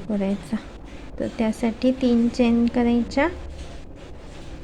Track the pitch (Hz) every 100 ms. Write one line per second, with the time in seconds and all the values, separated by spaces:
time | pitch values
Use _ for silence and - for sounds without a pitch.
0 | 202 202 190 202 - 220 - - - -
1 | - - - - 220 214 233 220 254 262
2 | 247 233 233 - 233 233 240 254 240 240
3 | 233 - 320 359 - - - - - -
4 | - - - - - -